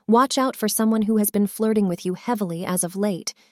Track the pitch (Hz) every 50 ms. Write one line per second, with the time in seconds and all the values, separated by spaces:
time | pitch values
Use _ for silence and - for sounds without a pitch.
0 | - - 220 240 269 - - 277 262 262 - - 220 208 - - 220 220 220 220
1 | 208 208 220 214 208 208 - 202 208 196 - - 220 220 220 220 202 185 170 -
2 | - 180 180 - - 233 240 214 202 170 170 170 185 - 180 180 190 170 180 190
3 | 202 208 185 160 - - - _ _ _